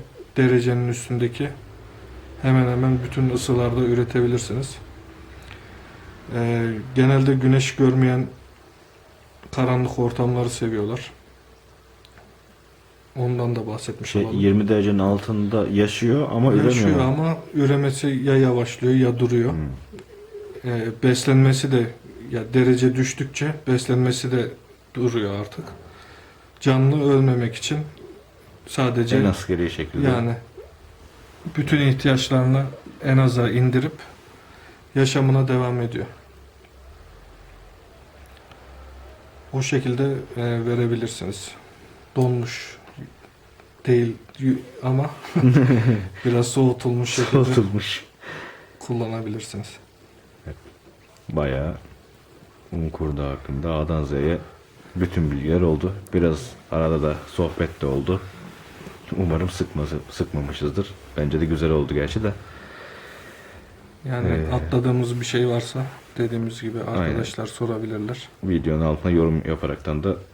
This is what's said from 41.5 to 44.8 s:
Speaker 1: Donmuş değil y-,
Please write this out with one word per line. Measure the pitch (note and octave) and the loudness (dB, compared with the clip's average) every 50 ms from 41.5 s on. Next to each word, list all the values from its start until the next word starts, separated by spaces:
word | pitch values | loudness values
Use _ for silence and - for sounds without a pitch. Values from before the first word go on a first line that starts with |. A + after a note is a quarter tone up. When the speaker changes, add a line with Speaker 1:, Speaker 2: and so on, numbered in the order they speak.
| - - - - - - - - - - - - - | -18 -20 -20 -20 -20 -20 -20 -20 -20 -20 -20 -10 -2
Speaker 1:
Donmuş | C3+ B2+ B2+ B2 B2 A#2+ A#2+ - - - - - - - - - - C3+ - - - - - _ _ _ - - _ - - _ _ - | -2 0 0 0 -2 -4 -6 -8 -12 -14 -16 -18 -20 -20 -20 -20 -18 -18 -18 -20 -20 -20 -20 _ _ _ -20 -20 _ -20 -20 _ _ 0
değil | - B2 A#2+ A#2+ A#2 A2 - - - - - | 2 2 2 2 0 -4 -8 -12 -20 -12 -4
y-, | C3+ C3 B2+ B2+ - - - - | 0 0 0 0 -2 -12 -14 -8